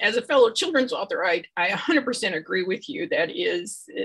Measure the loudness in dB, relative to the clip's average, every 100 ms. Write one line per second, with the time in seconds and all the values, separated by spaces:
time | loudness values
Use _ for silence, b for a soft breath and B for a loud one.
0 | 0 0 2 6 6 4 0 2 0 -2
1 | -4 -2 0 0 -2 -2 -2 0 2 2
2 | 2 -2 -2 -4 -2 -2 -2 -4 -6 -8
3 | -2 0 0 -2 -2 -2 -4 -12 -12 -8